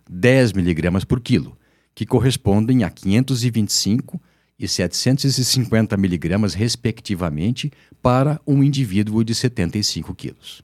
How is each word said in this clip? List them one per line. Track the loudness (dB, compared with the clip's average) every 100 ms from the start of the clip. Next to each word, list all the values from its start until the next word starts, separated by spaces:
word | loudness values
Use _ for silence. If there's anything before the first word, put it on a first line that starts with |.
| -14
dez | 0 4 4 4
miligramas | 2 0 0 0 0
por | 0 -2
quilo, | 0 -2 -2 -14 _ _ _ -10
que | 0
correspondem | 2 2 0 2 2 2 2
a | 0
quinhentos | -2 0 2 2 0
e | 0
vinte | 0 -2
e |
cinco | -2 0 -2 -2 -12 _ _ _ -10
e | -6
setecentos | -2 -2 0 0 0 0 0
e |
cinquenta | 0 0 0 0 2 0
miligramas, | 0 0 -2 0 -2
respectivamente, | -2 -4 -2 -6 -6 -6 -4 -4 -2 -2 -4 -6 -10 _ -2
para | 2 2 2 -2 0
um | 2
indivíduo | 4 2 0 0 0 0
de | 0
setenta | 0 -2 -2 -2 -2
e |
cinco | -4 -6 -10
quilos. | -10 -12 -14 -20 -20